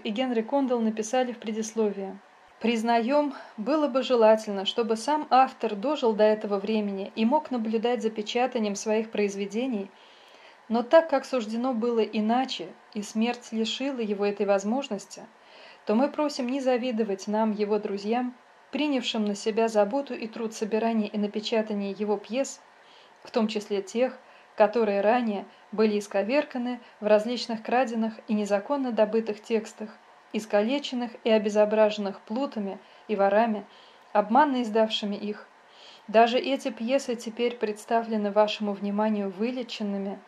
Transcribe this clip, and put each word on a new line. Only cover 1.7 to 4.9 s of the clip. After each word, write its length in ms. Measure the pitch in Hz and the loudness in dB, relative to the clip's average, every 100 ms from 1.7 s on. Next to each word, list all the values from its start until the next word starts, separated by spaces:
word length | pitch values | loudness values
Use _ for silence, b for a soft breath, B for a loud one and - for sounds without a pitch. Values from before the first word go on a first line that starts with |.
| 226 208 196 190 196 - - - - | 0 0 -2 -8 -12 -20 -20 -20 -4
"Признаем, 720 | 220 233 226 233 233 294 294 262 B - | -2 0 2 2 4 2 2 -4 B -6
было 320 | 214 311 285 | -2 0 2
бы 160 | 254 | 0
желательно, 600 | 247 247 214 220 220 196 196 | 2 6 6 6 2 -6 -4
чтобы 320 | - 226 | -2 -2